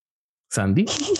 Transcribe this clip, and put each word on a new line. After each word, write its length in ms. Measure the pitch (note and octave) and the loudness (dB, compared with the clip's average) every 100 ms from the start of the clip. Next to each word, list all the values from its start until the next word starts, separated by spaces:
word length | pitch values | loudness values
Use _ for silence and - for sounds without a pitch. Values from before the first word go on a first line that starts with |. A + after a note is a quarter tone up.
| _ _ _ _ - | _ _ _ _ -8
Sandy. 340 | - G2 A2 A3+ - D4 F#4+ | -2 2 2 0 -2 -2 0